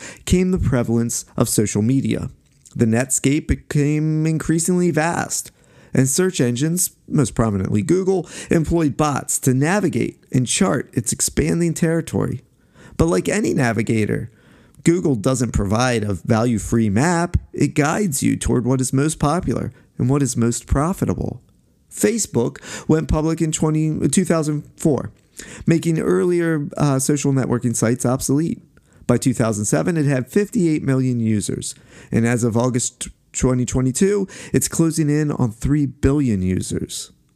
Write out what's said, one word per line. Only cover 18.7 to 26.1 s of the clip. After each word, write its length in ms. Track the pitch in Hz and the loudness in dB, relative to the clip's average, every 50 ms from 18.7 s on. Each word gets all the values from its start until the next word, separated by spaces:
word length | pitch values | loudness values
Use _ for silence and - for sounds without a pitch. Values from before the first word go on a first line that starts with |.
| 131 131 | 0 0
is 120 | 127 127 - | 0 0 0
most 240 | 131 143 156 156 - | 0 0 0 0 0
popular 560 | - 143 151 180 185 - 120 - - - - - - _ _ - | 0 0 0 0 -2 -2 -2 -2 -4 -6 -8 -12 -20 _ _ -2
and 100 | - 123 | 0 2
what 100 | 135 147 | 2 2
is 160 | 143 120 - 123 | 2 0 0 0
most 300 | 113 117 117 - - - | 0 0 0 -2 -2 -2
profitable. 720 | - 135 147 165 190 - 135 104 92 - - - - - - _ _ _ _ _ _ _ _ _ | 0 0 0 0 -2 -2 -2 -2 -2 -2 -4 -6 -8 -10 -14 _ _ _ _ _ _ _ _ _
Facebook 720 | - - - 208 226 233 - - - 123 117 135 131 - - - - - - - | -4 0 2 2 2 0 -4 -2 -2 -2 -2 -2 -4 -8 -14 -14 -14 -8 0 2
went 200 | 151 156 160 131 | 2 2 2 0
public 340 | 170 160 151 160 165 165 | 0 0 0 0 0 0
in 100 | 165 156 | 0 -2
twenty, 560 | 151 - - 156 156 156 156 156 151 - - 156 | 0 0 0 0 2 0 0 0 -2 0 0 2
two 160 | 139 - 185 | 2 2 2
thousand 440 | - 175 165 156 147 151 147 - - - | 2 2 0 0 0 -2 -4 -6 -10 -12
four, 360 | - - 165 143 117 - 107 - _ _ _ _ - - - - - - | -2 0 0 0 0 -2 -6 -12 _ _ _ _ -20 -20 -18 -18 -4 0
making 340 | - 165 165 165 165 165 160 | 2 2 2 2 0 0 0
earlier, 680 | - - | 0 0